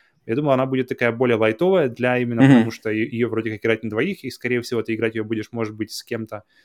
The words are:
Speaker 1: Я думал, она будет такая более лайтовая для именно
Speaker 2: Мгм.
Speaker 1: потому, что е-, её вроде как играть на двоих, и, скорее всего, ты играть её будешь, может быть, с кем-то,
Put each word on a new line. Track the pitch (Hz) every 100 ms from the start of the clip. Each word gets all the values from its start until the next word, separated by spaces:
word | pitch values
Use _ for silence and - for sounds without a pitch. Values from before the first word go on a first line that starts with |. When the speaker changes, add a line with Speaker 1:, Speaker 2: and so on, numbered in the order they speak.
| _ _ -
Speaker 1:
Я | 117
думал, | 151
она | 131 131
будет | 131 131
такая | - 120
более | 117 127 113
лайтовая | 110 113 180 190 139
для | 113 123 123
именно | 120 117
Speaker 2:
Мгм. | 135
Speaker 1:
потому, | 131 113
что | 110 110
е-, | 110 110
её | 117 117
вроде | 110 110
как | 107
играть | 113 113
на | 113
двоих, | 107 160 196
и, | 131
скорее | - 123 123
всего, | 120 120
ты | 113
играть | 110 113 113
её |
будешь, | 107 113 107
может | 120 110 107
быть, | 107
с | -
кем-то, | - 117 110 107 - _